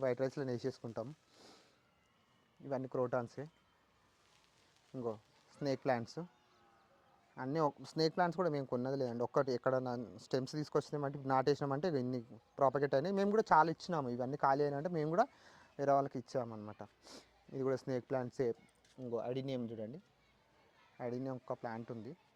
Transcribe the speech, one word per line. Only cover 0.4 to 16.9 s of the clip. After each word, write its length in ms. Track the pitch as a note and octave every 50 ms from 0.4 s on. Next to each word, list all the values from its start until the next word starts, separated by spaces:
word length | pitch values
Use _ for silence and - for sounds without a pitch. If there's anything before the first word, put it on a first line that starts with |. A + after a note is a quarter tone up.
| C#3 C3 B2
వేసేసుకుంటాము. 580 | A#2 - C3 B2 - - A#2+ A2 A#2+ A2+ B2+ D#3 - _ _ _ - - - - - _ _ _ _ _ _ _ _ _ _ _ _ _ _ _ _ _ _ _ _ C#3+ C#3
ఇవన్నీ 220 | C#3 B2+ C3 B2 -
క్రోటాన్సే. 500 | C3+ B2+ B2 C3 B2+ A#2+ A#2 - - C#3 D#3+ - _ _ _ _ _ _ _ _ _ _ _ _ _ _ _ _ _ _ _ _ _ _ _ _ _ _ _ -
ఇంకో 200 | C3 A#2+ A#2 A2 A2 - _ _ _ _ _ - -
స్నేక్ 260 | D3 C#3+ C3+ B2 -
ప్లాంట్స్ 340 | C#3 B2+ A#2 A#2 - - D#3+ F3 F3+ - _ _ _ _ _ _ _ _ _ _ _ _ _ _ _ _ _ _ _ _ - B2+
అన్నీ 160 | C3 C#3+ E3 D#3 D3
ఒక-, 180 | - - C3 -
స్నేక్ 220 | - D#3+ D#3+ D#3+ D#3
ప్లాంట్స్ 220 | - F3+ E3+ D#3+ E3
కూడా 100 | F#3 E3+ D3
మేము 120 | C#3+ C3+ -
కొన్నది 260 | C3 B2 B2 C3 C#3 C#3
లేదండి, 220 | C3 A#2+ A#2 A#2+ A#2+ A#2
ఒక్కటి 240 | - D3+ C#3 C3+ B2+ A#2+
ఎక్కడన్నా 360 | - C3+ C3 C3 B2+ B2+ B2 B2 A#2+ G2 F2+ A#2 -
స్టెమ్స్ 280 | - - C3+ C3 - - D3+
తీసుకొచ్చినామంటే 600 | D3 - - D3+ - - - D3 C#3+ C#3 C#3 D3 C3+ C3+ C3+
నాటేసినామంటే 540 | C3 C3 D3 C#3+ - D3 C#3 C#3 C#3 D3+ F#3 D#3 C3+
ఇన్ని 180 | B2 B2 B2+ B2+ A2+ A#2+ A2+ G#2+ - _ _ -
ప్రాపగేట్ 340 | C#3 C3+ A#2+ C#3+ C#3 C#3 C#3+ C3+
అయినాయి. 180 | C#3+ F#3 G3+ G3
మేము 120 | G3 G3+ G#3
కూడా 100 | A3 G#3+ - F3+
చాలా 160 | D#3 D#3 E3 D#3+
ఇచ్చినాము, 340 | - - - F3 D#3 C#3 B2 A#2+
ఇవన్నీ 220 | A#2+ B2+ B2 C#3 D3 -
ఖాళీ 200 | C#3 C#3 C#3+ D3
అయినాయంటే 260 | C#3+ C#3+ C#3 D3+ F#3 F3+ D#3+
మేము 120 | D3+ D#3 D#3+
కూడా 100 | F#3 B3 C#4 - - - - - - - - _ -
వేరే 140 | C#3+ C#3 C#3 C#3
వాళ్ళకి 200 | C#3 C3+ - C3+ B2
ఇచ్చామన్నమాట. 580 | - - C3 A#2+ A#2 A2+ A2 G#2 G#2+ G#2 - G#2 -